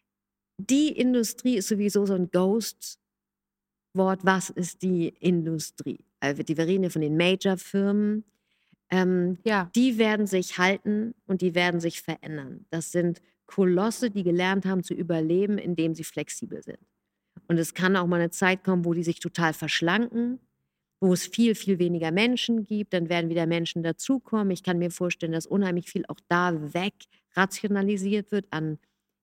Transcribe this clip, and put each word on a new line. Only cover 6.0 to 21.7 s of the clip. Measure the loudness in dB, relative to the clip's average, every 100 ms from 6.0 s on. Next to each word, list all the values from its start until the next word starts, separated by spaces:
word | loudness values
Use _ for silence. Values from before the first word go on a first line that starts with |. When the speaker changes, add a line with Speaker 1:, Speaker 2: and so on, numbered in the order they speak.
| _ -4
Speaker 1:
Also | -2 -2
die, | -2 0
wir | 2
reden | 2
ja | 0
von | 0
den | 0 4
Major-Firmen. | 4 4 0 -2 -2 -2 0 2 0 -2 -6 _ _ _ _ _ -2
Ähm, | 2 2 2 0 -2
Speaker 2:
Ja. | 0 0 0
Speaker 1:
die | 2 2 4
werden | 2 2 0
sich | 0 -2 2
halten | 2 2 -2 -2 -4 -8 -4
und | 0
die | 0
werden | 2 2 0
sich | -2 -6
verändern. | -8 -8 -8 -10 -10 -16 -8
Das | -8 -2
sind | 0 0 -2 _ _ -6
Kolosse, | 2 4 4 2 0 -2
die | 0
gelernt | 0 2 2 0
haben | 0 -2
zu | -2
überleben, | -6 -2 0 2 0 0 -2
indem | -2 -2 -2
sie | -2
flexibel | -8 -8 -8 -10 -12 -12
sind. | -14 -18 _ _ _ _ _ -12 -2
Und | 0
es | 0
kann | 0 2 2
auch | 2
mal | 2
eine | 0
Zeit | 2 2 2
kommen, | 2 0
wo | 2
die | -2
sich | -2 -4
total | -6 0 0
verschlanken, | 0 -4 0 2 0 0 -2 -4 -6 _ _ _ _ _ 0
wo | 2
es | 2 0
viel, | 2 2
viel | 2 0